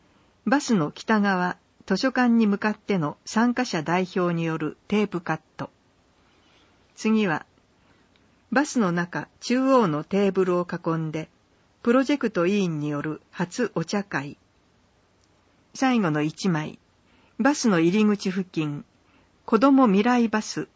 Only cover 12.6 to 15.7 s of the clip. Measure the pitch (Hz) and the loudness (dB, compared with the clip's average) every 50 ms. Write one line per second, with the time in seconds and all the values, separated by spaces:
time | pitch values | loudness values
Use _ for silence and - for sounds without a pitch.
12.6 | 190 170 160 147 147 151 147 143 147 156 151 - - _ - - 175 180 - - | 0 0 -2 -4 -4 -4 -4 -4 -6 -6 -8 -10 -14 _ -8 -6 -6 -6 -4 -4
13.6 | 247 - - 175 160 - - 202 196 - - 139 139 143 - - _ _ _ _ | -4 -4 -2 -6 -6 -4 -4 -6 -6 -6 -8 -8 -8 -8 -14 -18 _ _ _ _
14.6 | _ _ _ _ _ _ _ _ _ _ _ _ _ _ _ _ _ _ _ _ | _ _ _ _ _ _ _ _ _ _ _ _ _ _ _ _ _ _ _ _
15.6 | _ _ | _ _